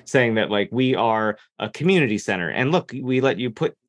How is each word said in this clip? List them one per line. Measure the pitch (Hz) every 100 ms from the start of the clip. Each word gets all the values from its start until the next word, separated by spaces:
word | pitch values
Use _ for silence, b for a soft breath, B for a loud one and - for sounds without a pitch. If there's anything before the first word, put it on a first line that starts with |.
| -
saying | 135 117 110
that, | 87
like, | 104 101
"We | 120 131 101
are | 113 110 110 107 B -
a | 107
community | - 170 185 123 107
center, | - 95 82
and | - 131
look, | 175 175 127
we | 127 131
let | 135 101
you | 123
put, | - 156 -